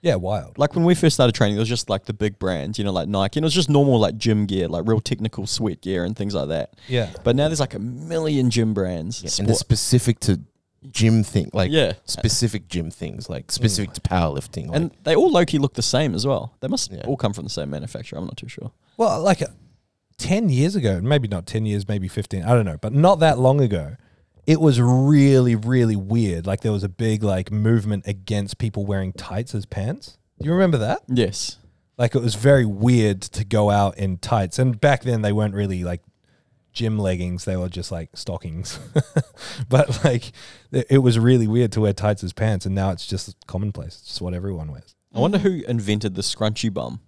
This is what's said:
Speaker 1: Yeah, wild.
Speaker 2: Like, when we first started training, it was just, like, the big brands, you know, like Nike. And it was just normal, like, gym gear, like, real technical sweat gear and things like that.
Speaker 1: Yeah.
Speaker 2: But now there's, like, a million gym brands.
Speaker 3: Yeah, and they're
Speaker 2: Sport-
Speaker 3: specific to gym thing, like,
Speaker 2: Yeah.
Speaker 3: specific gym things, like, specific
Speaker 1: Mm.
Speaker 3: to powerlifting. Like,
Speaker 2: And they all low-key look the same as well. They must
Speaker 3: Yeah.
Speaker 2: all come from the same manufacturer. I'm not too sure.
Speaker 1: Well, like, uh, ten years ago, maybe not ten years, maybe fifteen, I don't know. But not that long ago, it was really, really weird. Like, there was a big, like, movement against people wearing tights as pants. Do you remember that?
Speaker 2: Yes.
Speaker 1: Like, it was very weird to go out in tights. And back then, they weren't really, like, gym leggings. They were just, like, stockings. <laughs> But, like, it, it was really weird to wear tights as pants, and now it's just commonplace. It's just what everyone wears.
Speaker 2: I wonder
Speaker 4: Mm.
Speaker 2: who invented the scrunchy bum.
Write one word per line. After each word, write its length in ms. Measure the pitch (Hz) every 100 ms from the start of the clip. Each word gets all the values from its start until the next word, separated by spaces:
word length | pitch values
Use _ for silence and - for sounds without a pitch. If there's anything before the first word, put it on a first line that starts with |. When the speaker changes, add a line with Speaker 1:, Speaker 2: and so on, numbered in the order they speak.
Speaker 1:
Yeah, 120 | 170 104
wild. 420 | 90 110 135 -
Speaker 2:
Like, 160 | 143
when 100 | -
we 120 | 165 175
first 200 | 165 -
started 180 | 127 110
training, 220 | 104 104
it 20 |
was 100 | 110
just, 180 | 120 -
like, 160 | 101 -
the 80 |
big 260 | 104 107 98
brands, 400 | 92 87 71 104
you 40 | 101
know, 60 |
like 160 | 90 82
Nike. 300 | 101 95 -
And 60 |
it 20 | 160
was 80 |
just 160 | 151 156
normal, 300 | 147 143 123
like, 180 | 101 110
gym 300 | 117 107 101
gear, 200 | 95 85
like, 200 | 85 98
real 120 | 110
technical 460 | - - 110 - 98
sweat 360 | - 110 85
gear 220 | 90 92 87
and 100 | 110
things 180 | 101
like 140 | 101 71
that. 260 | 80 60 _ -
Speaker 1:
Yeah. 240 | 127 104 -
Speaker 2:
But 120 | - 127
now 140 | 151
there's, 100 | 160
like, 160 | 135 101
a 40 |
million 680 | 110 123 160 165 160 143 127
gym 240 | 117 110
brands. 480 | 101 92 90 80 120
Speaker 3:
Yeah, 80 | 85 -
and 100 | 98
they're 80 | -
Speaker 2:
Sport- 40 | - 113
Speaker 3:
specific 400 | - 127 123 117
to 180 | - 90 - _ _ _ 139
gym 320 | - 110 113
thing, 280 | 104 104 -
like, 160 | - 101
Speaker 2:
Yeah. 220 | 156 113 - -
Speaker 3:
specific 640 | - 107 - 117 104 -
gym 220 | 90 80
things, 400 | - 80 52 -
like, 220 | 69 -
specific 400 | - 120 98 98
Speaker 1:
Mm. 20 |
Speaker 3:
to 80 | -
powerlifting. 680 | - 90 87 69 - - 78
Like, 60 | 135
Speaker 2:
And 140 | 165 _
they 120 | - 160
all 140 | 349
low-key 280 | 247 180 151
look 160 | 139 -
the 80 |
same 320 | 113 127 151 -
as 100 | 127
well. 280 | 123 - _
They 60 | 131
must 240 | 254 -
Speaker 3:
Yeah. 100 | 95 -
Speaker 2:
all 120 | 135
come 160 | 113
from 100 | 98
the 80 | 73
same 180 | - 71
manufacturer. 480 | 73 - - - -
I'm 80 | 90
not 120 | -
too 100 | 123
sure. 240 | - - _ _ -
Speaker 1:
Well, 240 | 226 139
like, 220 | 180 180
uh, 40 | - - _ _ _ _ _ _
ten 320 | - 190 226
years 260 | 127 156 196
ago, 240 | 117 95
maybe 280 | 107 147 117
not 180 | 98 90
ten 220 | 113 110
years, 200 | 101 98
maybe 200 | 104 92
fifteen, 340 | - 98 95
I 120 | 90 123
don't 100 | 101
know. 120 | 76
But 120 | 110
not 260 | 135 170 190
that 180 | 160 127
long 240 | 127 139
ago, 360 | 131 98 73 110 _ _ _ _ -
it 120 | 156
was 220 | 156 123
really, 720 | 120 127 135 147 139 135 123 113
really 400 | 110 127 117 104
weird. 520 | 95 117 107 85 85
Like, 140 | 98
there 100 | 113
was 120 | 104
a 60 | 98
big, 320 | 90 113 107
like, 280 | 107 95 92
movement 560 | 107 107 117 104 101 98
against 500 | 98 95 104 101 -
people 300 | 113 104 101
wearing 260 | 98 95
tights 400 | 92 - 95 123
as 140 | 110 104
pants. 500 | - 107 208 - _ _ _
Do 80 | 147
you 60 |
remember 260 | 175 185 147
that? 240 | 110 - -
Speaker 2:
Yes. 500 | 123 104 107 - - _ _ _ -
Speaker 1:
Like, 200 | 120 135
it 80 |
was 100 | 120
very 320 | 104 123 139 113
weird 560 | 98 117 123 107 98
to 240 | - - 101
go 240 | 110 104
out 300 | 101 101 -
in 180 | 98 90
tights. 400 | - 113 95 -
And 240 | 127 113
back 220 | 147 143
then, 180 | 123 117
they 100 | 104
weren't 220 | 104 107
really, 300 | 98 101 92
like, 180 | 87 87 _ _ _ _ _ _ _
gym 240 | - 113 107
leggings. 480 | 98 92 90 87 -
They 100 | 92
were 140 | 90
just, 220 | 90 87
like, 180 | 87 82 -
stockings. 640 | - 87 85 80 101 - - -
<laughs> 760 | - - - - - - 120
But, 340 | 131 143 131
like, 280 | 147 120 - - - - _
it, 160 | 131 120
it 80 | 135
was 200 | 127 113
really 280 | 117 127 110
weird 240 | 117 117
to 80 | 110
wear 120 | 107
tights 300 | 98 104 101
as 100 | 90
pants, 320 | - 110 101 95
and 80 |
now 160 | 95 95
it's 160 | 87 -
just 300 | 92 - - -
commonplace. 520 | 92 104 98 82 -
It's 80 | -
just 140 | -
what 120 | 90
everyone 380 | 90 98 90 78
wears. 240 | 67 - _ _
Speaker 2:
I 60 | -
wonder 180 | 147 202
Speaker 4:
Mm. 40 |
Speaker 2:
who 200 | 202 180 -
invented 480 | 120 104 104 104 92
the 60 |
scrunchy 500 | - - 107 107 113
bum. 260 | 90 60 62